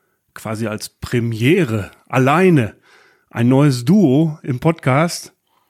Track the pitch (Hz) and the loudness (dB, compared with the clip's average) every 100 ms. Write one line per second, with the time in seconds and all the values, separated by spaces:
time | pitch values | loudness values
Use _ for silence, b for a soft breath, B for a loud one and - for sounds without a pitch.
0 | _ _ _ - 104 110 113 104 - _ | _ _ _ -16 -12 -8 -8 -8 -12 _
1 | - 123 117 110 120 190 147 113 92 _ | -6 -4 -4 -2 0 2 0 -4 -8 _
2 | _ 127 131 156 185 160 107 - b b | _ 0 2 2 4 2 0 -8 b b
3 | b b b 104 117 131 147 127 120 208 | b b b -2 0 4 2 0 2 4
4 | 170 131 165 151 - 123 160 165 - 131 | 4 2 0 -4 -8 -4 -2 -2 -2 0
5 | 170 - - _ _ _ _ | -2 -4 -14 _ _ _ _